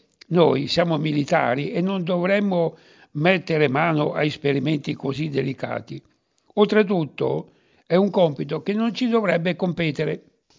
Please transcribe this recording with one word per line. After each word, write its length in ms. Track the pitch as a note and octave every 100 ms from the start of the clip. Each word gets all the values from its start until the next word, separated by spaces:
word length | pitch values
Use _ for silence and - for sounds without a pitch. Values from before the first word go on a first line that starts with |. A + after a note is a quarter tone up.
| _ _ -
noi 400 | E3+ D3+ C3 C#3
siamo 280 | E3 E3+ D#3
militari 720 | D#3 D3 C#3 E3 B2+ B2+ D3+
e 120 | A3
non 200 | F#3 G3
dovremmo 760 | E3+ F3+ F3 G3+ G#3 F3 E3 - _ _ _
mettere 580 | D3 D#3+ F#3 - D#3 D3
mano 460 | C3+ E3 D3+ D3
a 100 | D#3+
esperimenti 680 | D3+ C#3 C#3+ C#3 D3 D3+ D3
così 340 | C3 C#3+ C3 D#3
delicati. 760 | C3+ C#3 B2+ B2 A#2 A2+ C3+ - _ _ _ _
Oltretutto 960 | - G#3 G#3+ G3+ F#3+ D3+ - C3 D3 - _ _ _
è 120 | - F3
un 120 | G3+
compito 540 | G3 E3 C#3 D3 D#3
che 100 | -
non 220 | G#3 A#3
ci 120 | F#3+ B3
dovrebbe 480 | A3+ G3+ E3+ F3
competere." 680 | E3+ F#3 E3 E3 C#3 D#3 E3 - _ _